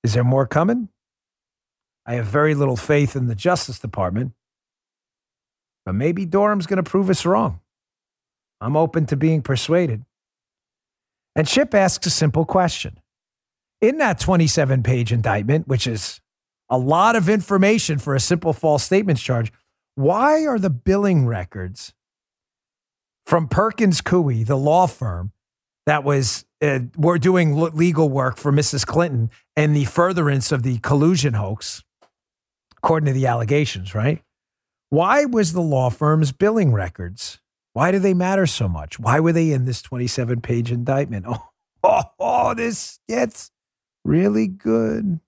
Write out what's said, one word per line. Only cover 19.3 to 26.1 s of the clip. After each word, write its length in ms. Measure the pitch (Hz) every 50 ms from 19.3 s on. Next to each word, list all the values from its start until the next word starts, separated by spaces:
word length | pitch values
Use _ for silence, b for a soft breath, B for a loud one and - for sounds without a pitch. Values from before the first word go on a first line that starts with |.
| 127 117 117 110 _ _ _ _ _ _ _ _ _
why 500 | - 135 143 180 214 254 294 302 311 320
are 140 | 302 262 226
the 100 | 190 190
billing 580 | 143 120 _ - 190 202 202 202 185 160 131
records 680 | 120 117 95 90 - - 98 92 92 98 - - - _ _ _ _ _ _ _ _ _ _ _ _ _ _ _ _ _ _ _ _ _ _ _ _ _ _ _
from 240 | - - 170 165 123
Perkins 540 | - - 202 226 220 - 233 196 170 - -
Coie, 420 | - - 180 170 143 123 110 113
the 120 | 107 139
law 300 | 135 139 147 156 175 185
firm 460 | 170 - - 127 110 87 87 87 101 - _ _ _ _ _ _ _ _ _ _
that 180 | - 147 151 139
was, 400 | 143